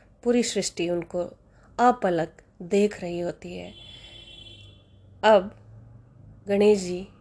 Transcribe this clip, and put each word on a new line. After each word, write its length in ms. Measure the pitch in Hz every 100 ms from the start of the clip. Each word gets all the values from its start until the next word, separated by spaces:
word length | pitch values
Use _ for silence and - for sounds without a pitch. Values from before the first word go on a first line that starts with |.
| _ _
पूरी 200 | 240 240
सृष्टि 460 | 233 202 185 - 170
उनको 320 | 175 170 180 170 - _ _ - -
अपलक 640 | 240 247 190 170 160 - - -
देख 380 | 175 202 208 -
रही 200 | 180 175
होती 360 | 175 - 175 180
है। 180 | 175 - - - - - - - - - - - _ - - -
अब 320 | 214 214 196 - - - - - - - - - -
गणेश 300 | 202 208 208
जी 300 | 180 180 196 -